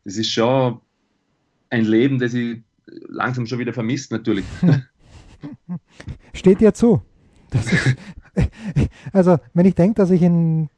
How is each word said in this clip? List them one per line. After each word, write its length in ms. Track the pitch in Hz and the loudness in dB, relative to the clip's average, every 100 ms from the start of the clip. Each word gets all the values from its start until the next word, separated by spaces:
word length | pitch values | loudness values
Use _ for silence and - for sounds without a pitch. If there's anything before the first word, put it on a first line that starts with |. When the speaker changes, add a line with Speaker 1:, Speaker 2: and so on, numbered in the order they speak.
Speaker 1:
das 120 | - 95 | -12 -8
ist 120 | 110 | -6
schon 500 | - 117 135 127 113 _ _ _ _ _ _ _ _ _ | -2 0 2 0 -4 _ _ _ _ _ _ _ _ _
ein 140 | 120 | -2
Leben, 360 | 110 110 135 135 | 2 2 2 0
das 140 | 120 | -2
ich 240 | 123 117 117 - _ - | -4 -6 -10 -16 _ -20
langsam 600 | - - - 107 127 113 | -20 -16 -8 -6 -6 -6
schon 120 | 123 | -6
wieder 140 | 120 | -6
vermisst, 400 | 120 110 131 - | -6 -6 -6 -6
natürlich. 320 | 110 110 101 95 - | -6 -4 -4 -6 -2
<laughs> 1700 | 180 147 - _ _ - - - 147 - - 175 - _ - - _ | 2 2 -2 _ _ -20 -20 -20 -18 -18 -14 -14 -14 _ -18 -18 _
Speaker 2:
Steht 260 | - 185 190 | 0 2 4
dir 140 | 220 | 4
zu. 280 | - 240 165 - _ _ _ _ | 4 2 2 0 _ _ _ _
Das 220 | - - | -4 0
ist, 240 | - 135 127 - - - | 0 0 -2 -6 -20 -8
<laughs> 140 | - - - 220 151 - - - | -2 -2 -4 -6 -2 -2 -4 -4
also, 260 | 196 180 170 - | 0 4 2 0
wenn 140 | 170 190 | 2 2
ich 80 | |
denk, 220 | 175 175 226 | 4 2 2
dass 140 | 185 | 2
ich 120 | 185 | 4
in 460 | 175 170 165 160 156 | 4 2 2 0 -4